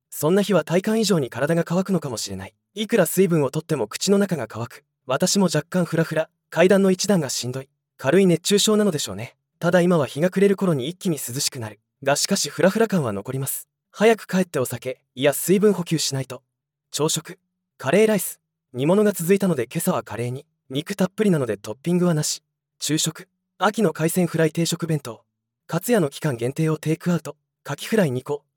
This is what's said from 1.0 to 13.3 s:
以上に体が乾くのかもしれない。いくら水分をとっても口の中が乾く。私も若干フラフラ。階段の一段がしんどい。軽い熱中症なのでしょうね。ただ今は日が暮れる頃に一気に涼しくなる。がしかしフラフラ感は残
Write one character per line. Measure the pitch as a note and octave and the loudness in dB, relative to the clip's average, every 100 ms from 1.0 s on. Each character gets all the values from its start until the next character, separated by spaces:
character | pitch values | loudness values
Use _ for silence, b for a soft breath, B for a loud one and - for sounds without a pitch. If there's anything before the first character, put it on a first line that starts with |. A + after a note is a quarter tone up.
以 | |
上 | G3+ E3+ | 2 0
に | A#2+ | -2
体 | A#2 C#3+ | -2 0
が | E3 E3 | 0 0
乾 | F3 | -2
く | F#3+ | -2
の | F3 | -2
か | C#3+ | -4
も | A2 | -8
し | G2 | -8
れ | F#2 | -10
な | F#2 | -12
い。 | - _ | -18 _
い | G3+ A3 | -10 0
く | A3+ | 2
ら | |
水 | E3 F3+ F#3+ | 2 2 2
分 | E3 | 2
を | C3 | 0
と | D#3 | -2
っ | |
て | - D3 | -4 -4
も | G#2+ | -4
口 | - - | -4 0
の | G3+ | 2
中 | G3 D#3+ | 2 -2
が | A2+ | -6
乾 | A2 | -10
く。 | A#2+ - _ _ | -12 -14 _ _
私 | - C3 F#3 G3+ | -6 -2 0 2
も | F3+ | 2
若 | D3+ | 0
干 | - F#3 | -2 -2
フ | E3 E3 | 0 -2
ラ | |
フ | D#3+ | 0
ラ。 | D#3 D#3+ _ _ | -2 -4 _ _
階 | D#3+ F#3 | 4 6
段 | G3 | 6
の | F#3+ | 4
一 | F#3 - | 2 2
段 | F#3+ | 0
が | C3+ | 0
し | - A#2+ | -6 -6
ん | |
ど | C3 | -8
い。 | C3+ _ _ - | -10 _ _ -6
軽 | C3+ F3 | 2 4
い | F#3+ | 4
熱 | E3 | 2
中 | - G3+ | 2 2
症 | G#3+ G#3 | 2 2
な | |
の | G#3 | 2
で | D3+ | -2
し | - | -6
ょ | |
う | F#2+ | -10
ね。 | A#2 _ _ _ | -14 _ _ _
た | E3+ | 2
だ | F3+ | 4
今 | F3 E3+ | 4 2
は | B2+ | 0
日 | C#3+ | -2
が | F3 | -2
暮 | F#3+ | 2
れ | G3 | 2
る | G3 | 2
頃 | F#3+ | 0
に | C#3+ C3 | 0 -4
一 | F3+ | -4
気 | F#3+ | -4
に | D3 | -4
涼 | - C3 | -6 -6
し | - | -6
く | B2+ | -6
な | G#2+ | -12
る。 | G#2+ _ _ | -14 _ _
が | C3+ C#3+ | -2 -2
し | - | 0
か | D3 | -2
し | D3 | -2
フ | - | 0
ラ | F3 | 2
フ | G#3+ | 2
ラ | A3+ | 0
感 | F#3 | 0
は | B2 | -2
残 | G2+ A2+ | -4 -6